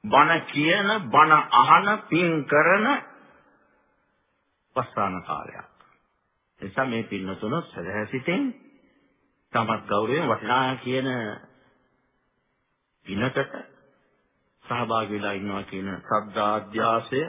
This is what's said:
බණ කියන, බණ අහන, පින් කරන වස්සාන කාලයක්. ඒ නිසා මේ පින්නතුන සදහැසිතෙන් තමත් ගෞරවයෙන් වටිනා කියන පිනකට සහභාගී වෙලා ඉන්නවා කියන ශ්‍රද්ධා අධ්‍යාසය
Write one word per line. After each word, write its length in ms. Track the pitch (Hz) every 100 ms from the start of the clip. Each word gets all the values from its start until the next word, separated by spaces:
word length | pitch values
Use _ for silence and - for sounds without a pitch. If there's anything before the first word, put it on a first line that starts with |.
බණ 380 | 104 127 151 165
කියන, 440 | - 143 151 190 196 214
බණ 300 | 143 139 156 156 -
අහන, 340 | 113 131 165 202 208
පින් 280 | - 165 175 160
කරන 440 | 135 151 165 196 226 285 - - - - _ _ _ _ _ _ _ _ _ _ _ _ _ -
වස්සාන 400 | 123 - 101 92
කාලයක්. 480 | 87 76 - - - _ _ _ _ _ _ _ _ _
ඒ 0 |
නිසා 240 | 98 131 131
මේ 180 | 113
පින්නතුන 520 | 104 101 95 92 107 156
සදහැසිතෙන් 800 | - - 85 104 107 135 127 185 277 - - _ _ _ _ _ _ _ _
තමත් 300 | 120 110 110 -
ගෞරවයෙන් 420 | 104 110 143 156
වටිනා 480 | 110 110 123 131 127
කියන 320 | 127 131 131 127 107 107 - _ _ _ _ _ _ _ _ _ _ _ _ _ _ _ -
පිනකට 680 | 98 123 139 139 - - _ _ _ _ _ _ _ _ _
සහභාගී 480 | - 120 113 113 107
වෙලා 200 | 104 101
ඉන්නවා 320 | 101 101 98
කියන 240 | 98 95 98 90
ශ්‍රද්ධා 520 | - 107 104 104 104
අධ්‍යාසය 720 | 107 101 110 113 113 113 131